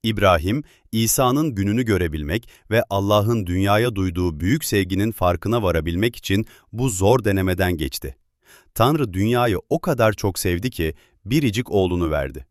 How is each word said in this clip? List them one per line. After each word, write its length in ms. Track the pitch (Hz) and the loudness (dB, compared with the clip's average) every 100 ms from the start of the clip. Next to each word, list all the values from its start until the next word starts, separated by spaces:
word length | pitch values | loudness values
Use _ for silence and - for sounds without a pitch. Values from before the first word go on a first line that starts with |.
İbrahim, 600 | 113 104 98 87 85 127 - _ _ | -2 2 4 4 2 -2 -6 _ _
İsa'nın 640 | 113 113 - 127 139 160 104 | -2 0 2 2 2 0 -2
gününü 280 | 98 110 | -2 0
görebilmek 680 | 117 95 87 78 73 101 - - _ | 0 0 0 -4 -4 -4 -6 -20 _
ve 120 | 110 - | -2 0
Allah'ın 560 | 98 98 104 104 117 87 | -2 2 2 4 0 0
dünyaya 500 | 90 101 104 123 101 | 0 2 2 0 0
duyduğu 440 | 92 87 90 76 | -2 0 -2 -2
büyük 260 | 87 151 - | -2 -2 0
sevginin 460 | 104 92 95 107 | 0 0 0 -2
farkına 520 | - 90 87 104 117 | 0 0 0 -2 0
varabilmek 520 | 98 82 80 85 117 117 | 0 0 -2 0 -2 -2
için 300 | - 98 113 - _ | -2 -2 -2 -12 _
bu 180 | 110 131 | -4 -4
zor 340 | 92 95 127 | 0 2 2
denemeden 540 | 107 98 95 90 90 85 | 2 0 0 0 0 -2
geçti. 380 | 78 - 67 - _ _ _ - _ | -4 -6 -12 -14 _ _ _ -20 _
Tanrı 400 | - 117 156 123 | 0 2 2 -2
dünyayı 460 | 92 107 123 123 90 - | 0 0 2 2 0 -2
o 120 | - | -4
kadar 320 | - 131 110 | -2 2 2
çok 260 | 101 104 - | 2 -4 -2
sevdi 300 | 95 87 90 | -2 -2 -4
ki 240 | - 80 73 _ _ 95 | -4 -6 -6 _ _ -2
biricik 460 | 139 139 101 - | 0 2 -2 -2
oğlunu 400 | 101 92 87 82 | 0 2 0 -2
verdi. 340 | 76 69 65 - | -2 -4 -8 -18